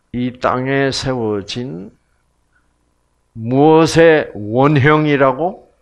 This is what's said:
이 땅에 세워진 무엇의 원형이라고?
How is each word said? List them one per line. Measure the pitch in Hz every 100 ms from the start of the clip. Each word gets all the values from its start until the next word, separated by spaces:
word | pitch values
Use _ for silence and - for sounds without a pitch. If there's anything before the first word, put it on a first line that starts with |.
| _
이 | 120 123 123
땅에 | 110 120 131 139 139
세워진 | 127 135 127 113 104 98 - 123 165 202 _ _ _ _ _ _ _ _ _ _ _ _ _ _
무엇의 | 113 113 131 151 160 160 156 165 156 - -
원형이라고? | 104 117 139 151 135 156 151 143 135 127 170 220 _ _